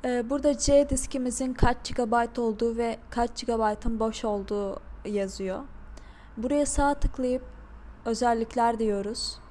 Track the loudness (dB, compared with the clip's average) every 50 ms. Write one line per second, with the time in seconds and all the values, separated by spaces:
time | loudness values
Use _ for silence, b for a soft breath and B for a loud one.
0 | 0 0 0 0 0 0 -2 2 4 2 2 4 4 8 8 8 8 6 2 -2
1 | -2 -4 -4 -2 -2 -2 -2 -2 -4 -4 2 4 4 4 4 2 -4 -6 -2 -2
2 | 0 2 2 2 2 0 -2 -2 0 0 0 2 0 0 0 0 -2 -2 -2 -4
3 | -10 -6 0 0 0 0 -2 -4 -2 -2 0 2 2 2 0 0 -2 -2 0 2
4 | 0 -2 -2 -2 -2 -2 -2 -2 -2 -4 -4 -2 -2 -4 -6 -8 -10 -14 -16 -12
5 | -8 -4 -2 -2 -2 -2 -4 -6 -6 -6 -6 -6 -8 -12 -14 -16 -16 -16 B B
6 | B B B B B B B -6 -2 0 2 2 2 2 4 4 4 4 4 2
7 | 2 0 2 0 0 0 0 -2 -4 -10 -16 -18 -18 -18 -18 -18 -18 -18 -18 -8
8 | -4 -4 -2 2 2 2 2 2 0 -2 0 2 2 2 2 2 0 0 0 -2
9 | -4 -6 -6 -6 -6 -6 -8 -10 -14 -18